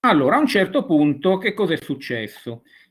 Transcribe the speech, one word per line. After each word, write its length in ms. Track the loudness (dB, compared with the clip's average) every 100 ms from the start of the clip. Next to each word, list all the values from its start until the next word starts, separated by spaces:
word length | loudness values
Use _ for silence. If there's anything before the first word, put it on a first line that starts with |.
| 4
Allora, 280 | 4 4 2
a 40 |
un 60 | 2
certo 400 | 2 0 -2 0
punto, 540 | 2 2 2 0 0
che 160 | -2 -2
cosa 180 | -2
è 40 | -2
successo? 840 | -6 -10 -6 -6 -6 -12 -14 -14 _ _ _